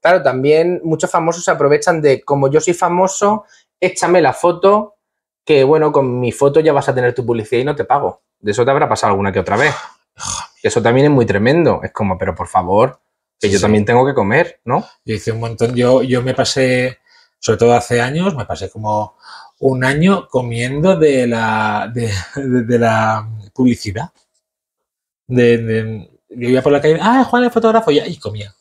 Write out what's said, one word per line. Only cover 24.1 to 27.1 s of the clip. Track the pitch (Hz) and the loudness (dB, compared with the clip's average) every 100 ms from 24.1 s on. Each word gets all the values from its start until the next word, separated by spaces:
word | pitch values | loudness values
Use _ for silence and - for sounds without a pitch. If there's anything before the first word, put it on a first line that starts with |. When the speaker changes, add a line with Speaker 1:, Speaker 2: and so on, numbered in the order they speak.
| _ _ _ _ _ _ _ _ _ _ _ - | _ _ _ _ _ _ _ _ _ _ _ -2
Speaker 2:
De, | 123 120 117 | 4 4 4
de, | 113 110 113 110 - _ _ | 0 -4 -4 -10 -14 _ _
yo | 123 120 | -6 0
iba | 127 | 2
por | 143 | 2
la | 143 | 2
calle, | 151 160 | 2 2
"Ah, | 196 | 2